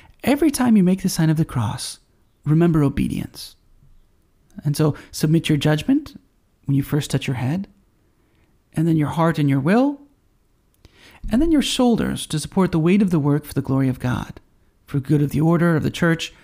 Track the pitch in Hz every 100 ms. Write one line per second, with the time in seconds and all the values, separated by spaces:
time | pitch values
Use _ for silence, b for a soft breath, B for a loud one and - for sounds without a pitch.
0 | B B - 285 330 269 247 214 180 190
1 | 190 - 160 156 160 127 104 120 - -
2 | _ _ _ _ 143 156 170 160 143 139
3 | 127 - - - - - _ _ - -
4 | _ _ _ _ _ - 147 147 156 -
5 | B - 156 160 - 156 147 151 - 277
6 | 285 - _ _ _ _ - 139 139 156
7 | 143 135 - 123 127 175 196 _ _ _
8 | _ _ _ _ _ _ _ - 165 160
9 | 143 139 165 160 147 139 135 214 277 285
10 | - _ _ _ _ _ _ _ _ b
11 | b b b 220 330 302 - - 247 220
12 | 127 135 - 156 - - 185 170 160 196
13 | 202 170 143 143 - - - 135 135 123
14 | 123 117 - - _ _ _ _ - 143
15 | - 151 143 139 160 170 170 160 - -
16 | 170 165 - b